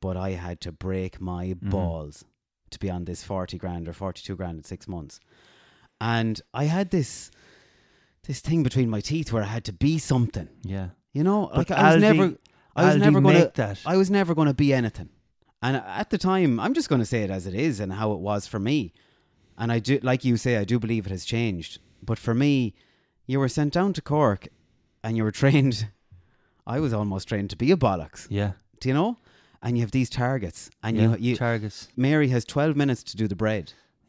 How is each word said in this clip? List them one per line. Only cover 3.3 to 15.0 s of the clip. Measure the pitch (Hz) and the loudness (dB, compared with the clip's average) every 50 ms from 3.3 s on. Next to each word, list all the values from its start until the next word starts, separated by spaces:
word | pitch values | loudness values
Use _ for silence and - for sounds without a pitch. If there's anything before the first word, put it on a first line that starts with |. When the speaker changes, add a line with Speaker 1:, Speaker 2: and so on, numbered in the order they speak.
| 101 95 92 - 92 87 | -6 -6 -6 -8 -8 -10
Speaker 1:
grand | - 90 87 87 82 82 | -8 -8 -8 -8 -8 -10
or | |
forty-two | 85 - 101 92 90 - - - 98 | -10 -8 -8 -8 -10 -10 -10 -10 -10
grand | 87 95 87 82 78 | -8 -8 -8 -10 -10
in | 76 | -12
six | - 92 - - | -12 -14 -12 -12
months. | - 92 85 76 - - - _ _ _ _ _ _ _ _ _ _ _ _ _ _ _ - | -12 -12 -10 -12 -14 -18 -20 _ _ _ _ _ _ _ _ _ _ _ _ _ _ _ -6
And | 110 113 117 117 113 113 107 - - _ | -4 -2 0 0 0 -2 -4 -6 -8 _
I | - 120 147 | -6 -2 -2
had | 151 165 190 202 180 | 0 0 0 -2 0
this, | - 175 131 - - - - - _ _ _ _ _ _ _ _ _ _ _ _ _ _ _ _ _ _ - | 0 -2 -2 -2 -6 -10 -12 -16 _ _ _ _ _ _ _ _ _ _ _ _ _ _ _ _ _ _ -8
this | - 135 - | -8 -8 -6
thing | - - 165 165 | -2 0 2 2
between | 147 131 - 131 127 113 | 2 2 2 2 2 2
my | 110 104 | 0 -2
teeth | - - 147 165 147 - | -4 -2 -4 -4 -2 -2
where | 117 113 | -2 -2
I | 104 | -2
had | 98 113 117 - | -2 -4 -6 -6
to | - | -8
be | 92 - 135 143 165 160 | -4 0 2 2 2 2
something. | - - 139 123 120 107 - 98 82 - - - | 0 2 2 2 2 0 -2 -6 -10 -12 -14 -14
Speaker 2:
Yeah. | - 90 98 98 92 87 - _ _ _ | -10 -8 -6 -6 -6 -8 -12 _ _ _
Speaker 1:
You | - 139 160 | -2 0 2
know, | 185 202 214 190 - - | 2 2 2 0 0 0
Speaker 2:
But | 156 170 - | 0 0 0
Speaker 1:
like, | |
I | 190 - 196 190 165 | 2 2 4 6 6
was | |
Speaker 2:
Aldi, | 170 | 6
Speaker 1:
never, | 208 214 - - 190 170 - - _ _ _ _ _ _ - | 8 6 6 6 4 2 0 -4 _ _ _ _ _ _ 0
I | 143 170 | 4 6
was | 185 147 | 6 6
Speaker 2:
Aldi | 147 | 6
Speaker 1:
never | - 151 147 139 | 6 6 8 8
gonna, | 139 147 156 170 | 8 8 8 8
Speaker 2:
make | 170 - - | 6 6 2
that. | - 120 101 98 - - | -2 -2 -2 -4 -6 -4
Speaker 1:
I | 151 175 | 0 2
was | 190 190 185 | 2 4 4
never | 202 202 190 165 165 | 4 2 2 2 2
gonna | 156 156 147 131 | 2 4 2 4
be | 123 151 139 | 4 4 4
anything. | 135 127 120 110 - - | 4 2 2 -2 -4 -6